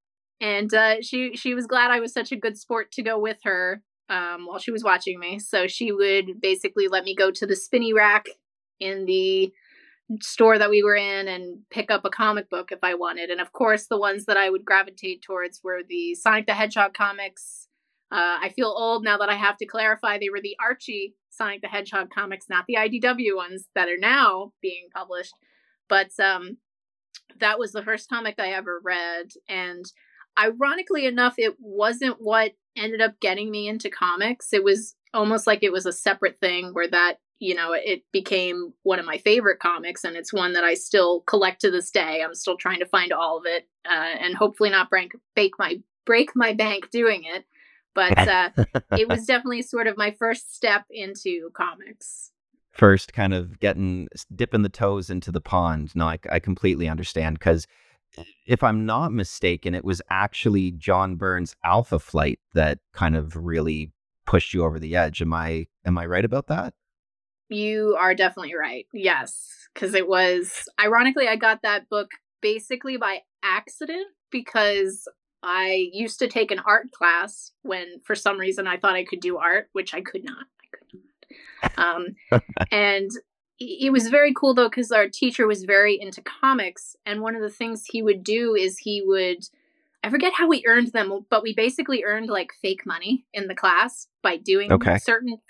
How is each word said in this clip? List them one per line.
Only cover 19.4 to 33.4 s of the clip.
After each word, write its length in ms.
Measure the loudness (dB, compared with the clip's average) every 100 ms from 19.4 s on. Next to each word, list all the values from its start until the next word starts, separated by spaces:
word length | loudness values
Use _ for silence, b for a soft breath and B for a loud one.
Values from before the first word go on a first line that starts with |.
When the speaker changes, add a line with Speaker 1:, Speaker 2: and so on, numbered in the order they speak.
| 0 0
Speaker 1:
to 80 | -6
clarify 520 | -2 0 0 -2 -2
they 120 | -4
were 100 | -6
the 140 | -10 -6
Archie 540 | -4 -4 -8 -10 -10 _ _
Sonic 320 | -8 -6 -6
the 60 | -8
Hedgehog 420 | -8 -6 -6 -6
comics, 360 | -6 -6 -8 -4
not 160 | -4 -2
the 80 | 0
I 100 | 0
D 120 | 0
W 360 | 0 0 -2 -2
ones 320 | -6 -12 -8
that 140 | -2 -2
are 100 | 0
now 540 | 2 4 4 2 -6 _
being 260 | -10 -10 -14
published. 400 | -14 -12 -10 -12 _ _ _ _ _ -2
But, 300 | 0 0 0
um, 380 | 0 0 -4 -16 _ _ _ _ _ -20 _ -2
that 180 | 0 0
was 140 | -2
the 100 | -6
first 240 | -4 -4 -4
comic 260 | -6 -6 -4
I 140 | -4
ever 280 | -4 -6 -8
read. 440 | -4 -4 -4 -6 -10 -16 -10
And 360 | -8 -8 -10 -16 -20 b b b 0
ironically 680 | 2 2 0 -2 -2 -2 0
enough, 280 | 2 2 2
it 180 | -2 -2
wasn't 600 | -8 0 0 0 -4 -4
what 320 | 0 2 2 -2 _ -8
ended 240 | -6 0
up 180 | 0 0
getting 300 | -2 -2